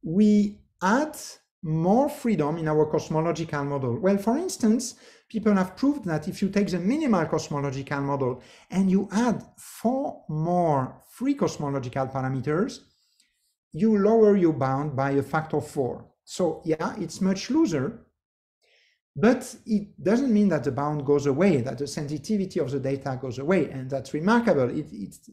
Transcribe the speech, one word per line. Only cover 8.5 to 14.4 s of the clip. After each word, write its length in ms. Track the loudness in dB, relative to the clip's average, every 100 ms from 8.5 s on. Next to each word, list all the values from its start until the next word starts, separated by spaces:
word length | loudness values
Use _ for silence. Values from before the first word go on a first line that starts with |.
| -20 _
and 220 | 0 4
you 180 | 2 2
add 320 | 0 0 0 -6 _
four 680 | -20 -4 -2 0 -4 -8 -8
more 720 | -2 0 2 4 2 0 -8 _
free 240 | -6 -4
cosmological 720 | 0 0 -2 -4 -4 -4 -4 -4
parameters, 760 | -2 -4 -4 -2 -2 -2 -6 _ _ _ _ _ _ _ _ _
you 260 | 0 2 4
lower 380 | 4 6 6
your 180 | 6